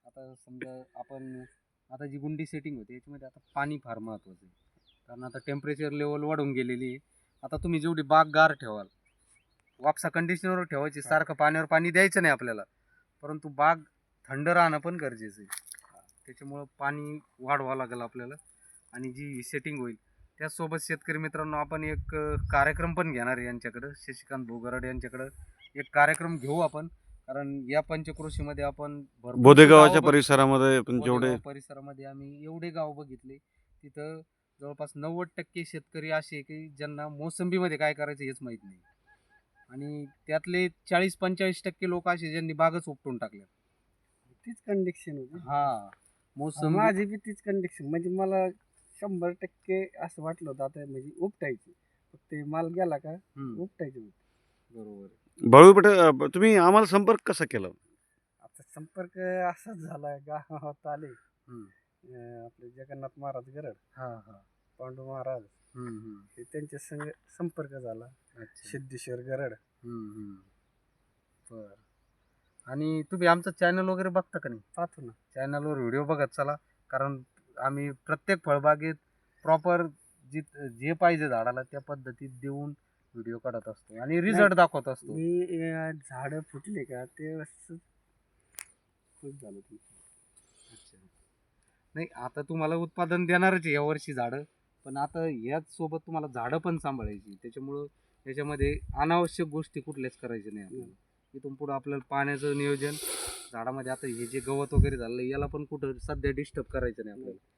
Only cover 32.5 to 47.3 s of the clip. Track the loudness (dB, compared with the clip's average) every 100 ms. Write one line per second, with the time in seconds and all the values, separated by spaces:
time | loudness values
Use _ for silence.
32.5 | -12 -10 -6 -8 -8 -14 -16 -18 -20 _
33.5 | _ _ _ -20 -14 -12 -14 -18 _ _
34.5 | _ -16 -12 -12 -10 -8 -6 -8 -10 -12
35.5 | -10 -10 -12 _ -12 -4 -4 -4 -12 -12
36.5 | -14 -16 -12 -10 -10 -12 -10 -10 -4 -2
37.5 | 0 0 0 -2 0 -6 -6 -10 -10 -14
38.5 | -14 -18 -20 _ _ _ _ _ _ _
39.5 | _ _ -14 -10 -10 -12 _ -4 -4 0
40.5 | 0 0 -4 0 2 2 0 -2 0 -2
41.5 | -2 -8 -6 -4 -2 -2 -2 -2 -4 -6
42.5 | 2 2 2 -8 -12 -10 -8 -10 -12 -20
43.5 | _ _ _ _ _ _ _ _ _ -18
44.5 | -16 -4 -2 -2 -6 -12 -12 -12 -16 -4
45.5 | -2 0 -2 -8 -20 _ _ _ -8 -8
46.5 | -2 0 4 2 2 -4 -6 -12